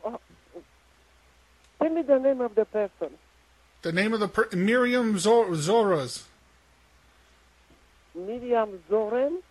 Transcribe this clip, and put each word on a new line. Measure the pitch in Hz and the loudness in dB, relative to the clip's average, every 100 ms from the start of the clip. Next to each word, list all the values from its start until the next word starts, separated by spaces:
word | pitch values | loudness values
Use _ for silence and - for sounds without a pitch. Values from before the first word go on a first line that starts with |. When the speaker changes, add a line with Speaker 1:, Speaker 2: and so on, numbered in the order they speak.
Speaker 1:
how, | 214 | -12
uh, | 233 - - _ - - _ _ _ _ _ _ _ _ _ _ _ | -12 -16 -20 _ -20 -20 _ _ _ _ _ _ _ _ _ _ _
tell | 311 | -2
me | 330 | 0
the | 285 269 | 2 4
name | 262 269 | 4 0
of | 240 220 | 0 0
the | 214 | -2
person. | 214 202 - 160 - _ _ _ _ _ _ | -2 -4 -6 -12 -12 _ _ _ _ _ _
Speaker 2:
The | 170 | -6
name | 165 208 | -2 -2
of | 226 | -2
the | 208 | -2
per-, | - 220 | -2 -2
Miriam | 180 190 247 247 247 233 208 | 0 0 2 2 0 0 0
Zor-, | 185 233 214 | 4 4 4
Zoras. | 165 147 226 208 170 127 - - _ _ _ _ _ _ _ _ _ _ _ _ _ _ _ _ _ _ 160 | 0 0 2 2 0 -2 -8 -16 _ _ _ _ _ _ _ _ _ _ _ _ _ _ _ _ _ _ -14
Speaker 1:
Miriam | 185 240 240 233 214 190 165 | -10 -10 -2 0 0 -6 -2
Zoren? | 214 208 233 277 349 - | 0 0 0 0 -2 -8